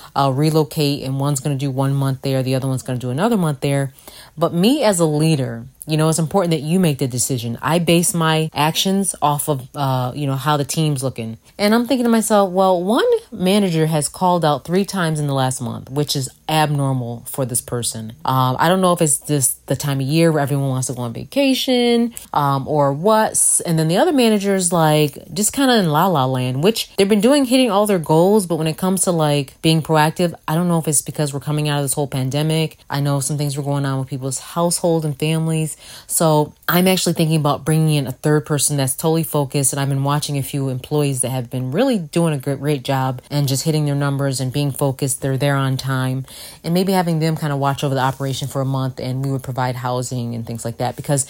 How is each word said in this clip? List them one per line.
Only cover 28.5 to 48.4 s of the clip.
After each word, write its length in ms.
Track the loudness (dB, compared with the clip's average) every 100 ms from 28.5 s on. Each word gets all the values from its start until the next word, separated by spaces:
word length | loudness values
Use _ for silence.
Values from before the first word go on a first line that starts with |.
| 0
when 100 | -2
it 80 | -2
comes 280 | 0 0
to, 80 | 0
like, 500 | 2 2 2 -2 -2
being 200 | 2 2
proactive, 520 | 4 2 2 2 -2 -2 -4
I 80 | 0
don't 120 | 2
know 120 | 0
if 80 | 0
it's 140 | -2
because 320 | -2 -4 -4
we're 60 | -4
coming 300 | -4 -2 0
out 80 | 0
of 80 | -2
this 80 |
whole 140 | -2 -4
pandemic. 720 | -2 -2 -2 0 0 -2 -6 -8
I 100 | -2
know 200 | 0 0
some 180 | -2 -2
things 180 | -4 -4
were 80 |
going 220 | -4 -2 -2
on 140 | -4
with 80 | -4
people's 320 | -6 -8 -8
household 640 | -8 -2 -2 0 0 0 0
and 120 | -2
families. 600 | -2 0 0 -2 -2 -6 -18 -18 -6
So 460 | 0 4 4 2 -4 -2
I'm 180 | 2 4
actually 260 | 2 0
thinking 220 | 0 2 2
about 300 | 0 -2 0
bringing 300 | 2 2 2
in 120 | -2
a 40 |
third 340 | -2 2 2 2
person 320 | -2 0 0
that's 180 | -2 -2
totally 280 | 0 0
focused. 500 | 0 -2 -2 0 0
And 60 | 0
I've 100 | -2
been 160 | 0 0
watching 320 | -2 -2 -4
a 40 |
few 280 | -4 -4 -4
employees 500 | -6 -4 0 0 0
that 80 | -4
have 200 | -4 -6
been 220 | -6 -4
really 260 | 0 0 0
doing 360 | -2 0 0
a 40 | 0
great, 220 | -4 -4
great 240 | -2 -2
job 380 | 0 -2 -2 -4 -4
and 180 | -2 0
just 160 | 0
hitting 220 | 0 0 0
their 100 | 0
numbers 440 | -2 -2 -2 -2
and 140 | -4
being 180 | -2 -2
focused. 500 | 0 -2 -2 -4 -4
They're 160 | -2 0
there 180 | 0 0
on 200 | 0 -2
time, 500 | -2 -2 -2 -4 -6 -14 -20 -12
and 100 | -2
maybe 200 | 0 2
having 260 | 2 2 0
them 160 | 0 -2
kinda 220 | -2 -2
watch 260 | -2 0
over 100 | -2
the 80 | 0
operation 460 | 0 -2 -4 -4